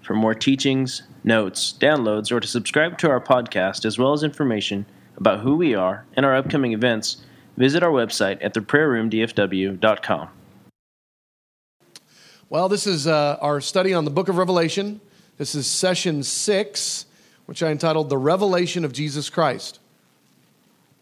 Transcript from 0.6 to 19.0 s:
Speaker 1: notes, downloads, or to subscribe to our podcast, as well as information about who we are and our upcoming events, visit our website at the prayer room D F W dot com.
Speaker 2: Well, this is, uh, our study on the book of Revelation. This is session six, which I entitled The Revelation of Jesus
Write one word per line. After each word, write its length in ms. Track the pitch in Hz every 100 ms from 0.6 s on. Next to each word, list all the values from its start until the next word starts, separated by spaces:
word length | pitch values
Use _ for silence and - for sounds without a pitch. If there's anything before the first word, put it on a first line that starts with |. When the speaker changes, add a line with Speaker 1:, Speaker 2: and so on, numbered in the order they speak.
| 139 135 131 - - - -
Speaker 1:
notes, 480 | 113 101 - - -
downloads, 540 | 143 151 110 107 104
or 80 | 120
to 80 | -
subscribe 500 | 123 104 - 165 170
to 100 | 165
our 100 | 127
podcast, 640 | - 127 117 101 92 101
as 160 | 110 110
well 140 | 131
as 100 | 147
information 640 | 151 143 143 110 - 101 104 - - -
about 240 | 95 101
who 160 | 117 151
we 180 | 170 107
are 300 | 92 101 - -
and 100 | 139
our 120 | 131
upcoming 340 | 135 151 127
events, 460 | 110 123 113 - - - - - -
visit 260 | 127 156
our 80 | 175
website 460 | 143 113 - 98 98
at 140 | 104
the 80 | 113
prayer 280 | 101 143 156
room 200 | 120 113
D 120 | 110
F 140 | 110 -
W 400 | 101 95 95 95
dot 260 | 107 104
com. 280 | - 87 76 - - - _ _ _ _ _ _ _ _ _ _ _ _ _ - _ _ - - _
Speaker 2:
Well, 200 | 151 190
this 180 | 202 202
is, 200 | 170 143
uh, 300 | 156 147 143
our 180 | 147 147
study 340 | 135 190 185
on 120 | 180 151
the 60 |
book 180 | 147 190
of 80 | 175
Revelation. 640 | 185 180 165 190 202 208 _ _ _ _
This 160 | 139
is 140 | 147 127
session 560 | - 185 180 185 147
six, 840 | 131 - - 196 208 - - - - _ _ _ -
which 160 | -
I 100 | 160
entitled 360 | 151 165 156 151
The 100 | 135
Revelation 680 | 139 185 202 180 180 180 156
of 80 |
Jesus 360 | 127